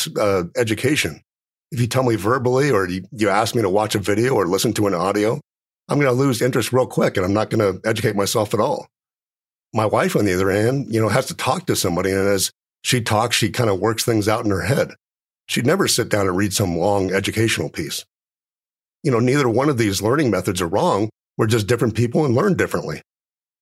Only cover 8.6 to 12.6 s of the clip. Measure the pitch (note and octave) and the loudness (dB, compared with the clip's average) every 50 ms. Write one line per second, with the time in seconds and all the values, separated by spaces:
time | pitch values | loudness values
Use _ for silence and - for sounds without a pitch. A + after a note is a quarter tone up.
8.6 | A2+ C#3+ B2+ - - - _ _ _ _ _ _ _ _ _ _ _ _ _ _ | 0 0 -2 -4 -8 -12 _ _ _ _ _ _ _ _ _ _ _ _ _ _
9.6 | _ _ - A2+ A2 G#2 G2+ A#2 E3 F#3+ F3+ D3+ G#2 G2 F2+ F2+ F#2+ G2 F#2 G#2 | _ _ -2 0 0 2 2 2 0 2 2 2 2 2 2 2 2 2 2 2
10.6 | G#2+ A#2+ C3+ C#3+ B2+ - A2+ A2 A2 G#2 G#2+ C3+ C3 - E3+ - - - - F3 | 2 2 0 -2 -2 -2 -2 0 0 2 0 0 -2 -4 -6 -6 -2 -2 -2 -2
11.6 | - - G#2+ - - F#2+ F2 F2 F#2 F#2+ F#2+ G2 F#2+ G2+ G2+ F#2+ F2+ - - _ | -2 -2 -2 0 0 -2 0 0 0 0 0 0 0 0 0 0 -2 -4 -6 _